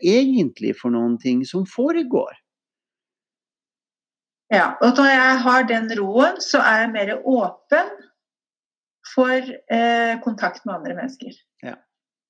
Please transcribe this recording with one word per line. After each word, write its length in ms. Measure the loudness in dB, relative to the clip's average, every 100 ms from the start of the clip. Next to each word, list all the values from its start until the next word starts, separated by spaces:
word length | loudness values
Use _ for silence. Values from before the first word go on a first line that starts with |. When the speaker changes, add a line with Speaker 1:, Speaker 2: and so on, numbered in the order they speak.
| 2
Speaker 1:
egentlig 680 | 4 4 2 0 -2 -6 -4
for 160 | -2
noen 240 | 0 0 -2
ting 240 | -2 -2 -2
som 160 | -4 -6
foregår? 680 | -2 -2 -2 -2 -4 -4 -10 _ _ _ _ _ _ _ _ _ _ _ _ _ _ _ _ _ _ _ _ -2
Speaker 2:
Ja, 220 | 2 2 2 2
og 80 |
når 160 | 4 4
jeg 280 | 4 4 2
har 220 | 4 2 2
den 240 | -2 -2 -4
roen, 400 | 0 2 2 0
så 200 | -2 0
er 220 | 2 2
jeg 100 | 0
mer 220 | -2 -4 -4 0
åpen 640 | 0 0 -6 0 0 0 -8 -20 _ _ _ _ _ _ _ _ _ -6 0
for, 340 | 0 0 -4 -14 -4
eh, 480 | 0 0 0 -2 -4
kontakt 440 | -6 -4 -6 -8 -12
med 100 | -10
andre 180 | -10
mennesker. 400 | -10 -10 -12 -20 -20 _ _
Speaker 1:
Ja. 120 | -18 -18 _ _ _ _